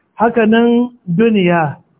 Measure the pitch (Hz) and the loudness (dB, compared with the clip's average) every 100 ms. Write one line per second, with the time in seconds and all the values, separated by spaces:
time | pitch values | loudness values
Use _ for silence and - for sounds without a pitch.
0 | _ - 226 233 220 226 240 240 247 - | _ -4 -2 0 0 2 2 0 -2 -6
1 | 180 170 226 214 175 175 151 - _ | -6 -2 0 0 0 0 -2 -8 _